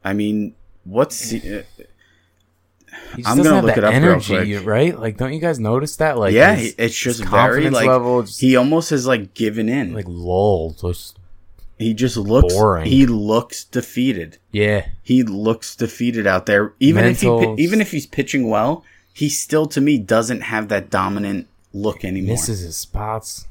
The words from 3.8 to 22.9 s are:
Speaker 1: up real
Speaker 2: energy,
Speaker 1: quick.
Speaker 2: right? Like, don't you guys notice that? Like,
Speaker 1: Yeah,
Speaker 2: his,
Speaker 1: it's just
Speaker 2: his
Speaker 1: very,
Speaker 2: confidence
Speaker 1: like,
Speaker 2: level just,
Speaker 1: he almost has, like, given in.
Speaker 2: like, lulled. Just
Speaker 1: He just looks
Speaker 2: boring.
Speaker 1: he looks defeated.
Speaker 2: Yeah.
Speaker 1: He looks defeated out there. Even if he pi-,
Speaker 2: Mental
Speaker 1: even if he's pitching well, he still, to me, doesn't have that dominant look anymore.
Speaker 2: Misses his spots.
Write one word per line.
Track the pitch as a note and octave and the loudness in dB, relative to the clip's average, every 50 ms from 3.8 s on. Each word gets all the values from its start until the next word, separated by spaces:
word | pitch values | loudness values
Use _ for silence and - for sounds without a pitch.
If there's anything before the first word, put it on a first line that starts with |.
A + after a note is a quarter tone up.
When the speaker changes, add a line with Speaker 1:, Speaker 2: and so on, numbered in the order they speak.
| G#2 | 2
Speaker 1:
up | G#2+ | 4
real | A2 C3 D3+ F3+ | 4 4 4 4
Speaker 2:
energy, | F3+ C#3 - - G2+ F#2 F#2+ G#2 G2+ G2+ | 4 2 0 -2 -2 -2 -2 -2 -4 -4
Speaker 1:
quick. | F#2 | -2
Speaker 2:
right? | G#2+ G#2+ A#2 D3 F3 E3+ - | -2 0 2 2 0 0 -4
Like, | A2 A2+ G#2 | -6 -8 -6
don't | - C3+ C3 | -6 -6 -6
you | C#3+ D#3+ | -6 -4
guys | D#3 E3+ D#3+ B2+ | -4 -4 -4 -2
notice | A2 G#2+ A#2 C3 D3 D3+ - | -2 -2 0 -2 -2 -4 -4
that? | - D#3 D#3 C#3+ | -2 -2 -2 0
Like, | A#2+ G#2+ G2 | 0 0 2
Speaker 1:
Yeah, | G2 A2+ C#3+ F#3 G#3+ | 6 6 6 6 6
Speaker 2:
his, | D#3+ A2+ A2 - - | 2 -2 -4 -4 -2
Speaker 1:
it's | A2+ A#2 - | -4 -4 -2
just | - - B2+ A#2+ A2+ | -4 -4 -4 -4 -4
Speaker 2:
his | A2 G#2 | -4 0
Speaker 1:
very, | G#2 A2 B2 A2+ A#2 C3+ | 2 4 4 4 2 2
Speaker 2:
confidence | D#3 D#3 C3+ | 0 2 2
Speaker 1:
like, | A#2+ A2+ B2+ | 2 4 4
Speaker 2:
level | B2+ B2+ A#2+ B2 B2 B2 | 2 2 2 2 0 0
just, | A2+ G2 - - | 0 -2 -6 0
Speaker 1:
he | - C3 C3 | 2 4 4
almost | B2+ B2 C#3 D#3 E3 D#3+ - | 4 4 4 2 0 0 0
has, | D#3+ C3+ B2 | -2 -2 0
like, | C3 C3 A2+ G2+ F#2+ _ | 0 0 0 -2 -8 _
given | - A2+ G#2+ G#2 A2+ A2 A2 | -2 -2 -2 -2 -2 -2 -2
in. | B2 C#3+ B2+ F2+ A#2 | -2 -2 -4 -4 -6
Speaker 2:
like, | A2 F#2+ | -8 -10
lulled. | F2+ F2 F2 F2 F2 F2+ F#2 G2+ G#2+ G2 E2+ D#2+ D#2+ D#2+ - | -10 -10 -10 -6 -2 0 2 2 2 2 0 -2 -6 -8 -6
Just | - F2+ F2 - - - - - - - - - - - - - - - - | -6 -6 -6 -6 -10 -18 -20 -20 -20 -20 -20 -20 -20 -20 -20 -20 -20 -20 -12
Speaker 1:
He | _ A#2 A2+ | _ -2 -2
just | A2 G#2+ B2 B2+ - | 0 0 0 -2 -2
looks | A#2 G2+ G2+ A2 C3 E3 F3 F2+ | -2 -2 2 4 4 4 4 4
Speaker 2:
boring. | G2 G#2+ G#2+ F#2+ E2+ D#2+ | 4 4 4 2 2 0
Speaker 1:
he | D#2+ C3 C3 C#3 | 2 4 6 6
looks | B2 A#2 G#2+ G#2 G#2 A2 A#2+ A#2+ - - - - | 4 4 -2 0 0 0 0 0 -4 -14 -16 -16
defeated. | _ - B2+ A2+ - - B2 B2+ C3+ A#2 F#2 E2 D#2 - _ _ _ | _ -6 -6 -6 -4 -4 -2 -2 0 -2 -4 -6 -12 -14 _ _ _
Speaker 2:
Yeah. | - G#2 G#2 G#2 G#2 G2+ - - - - | -2 0 0 2 0 -2 -2 -4 -10 -12
Speaker 1:
He | - - B2+ B2+ B2+ | -2 2 2 2 2
looks | A2 F#2+ G2+ G#2+ A2 A2+ - - - - | 2 -2 -2 -2 -2 -2 -2 -6 -16 -8
defeated | - B2 A2 - - B2 A#2+ A#2 A2+ G#2 | -6 -8 -8 -6 -4 -4 -4 -2 0 0
out | G2+ F#2 F#2 - | 2 0 0 0
there. | - G#2 G2+ G#2 G#2+ _ _ | 2 2 2 2 0 _ _
Even | C3 C#3 - - A#2 | 2 4 4 6 4
if | A#2+ B2 - | 4 2 2
he | - | 2
pi-, | B2 A#2 | 2 4
Speaker 2:
Mental | A2+ A2+ A2+ A2 A2 | 4 2 0 0 -2
Speaker 1:
even | D3+ E3+ G3+ A3 | -2 0 2 0
if | G#3 - | 0 -2
he's | - D3+ - | -4 -8 -8
pitching | _ - - C3 - - C#3 B2+ A2+ | _ -6 -6 -6 -2 -2 -2 0 0
well, | G#2+ G#2 A2 B2+ D#3 E3 _ _ _ _ _ _ | 0 0 0 0 -2 -4 _ _ _ _ _ _
he | _ - D3+ D3 | _ -4 -4 -4
still, | C#3 - - - D3+ D#3 D#3 | -4 -6 -6 -2 0 0 0
to | D3+ - D3 | 0 -2 0
me, | C3+ D3 D3+ B2 | 2 2 2 0
doesn't | G2+ F#2 A#2 A2+ A2+ A2+ B2 G#2 | 0 0 0 0 0 -2 -6 -8
have | - - A#2 A2 G#2+ G#2 | -8 -6 -6 -6 -4 -2
that | G#2+ G2 F2+ - | -4 -4 -4 -2
dominant | - G2 F#2+ F#2+ G2+ G#2 G#2 G2 G2+ F#2 - _ _ _ _ _ | -2 -2 -2 -2 -2 -4 -4 -4 -6 -6 -8 _ _ _ _ _
look | - G2+ G2+ G#2+ G2+ - - | -12 -6 -4 -4 -6 -4 -8
anymore. | F#2+ F#2 F#2+ F#2+ G2 A2+ | -6 -6 -4 -4 -4 -4
Speaker 2:
Misses | A#2 - - A2 G2 | -4 -4 -6 -6 -8
his | F2+ E2 D#2+ | -8 -10 -10
spots. | - - - | -12 -14 -8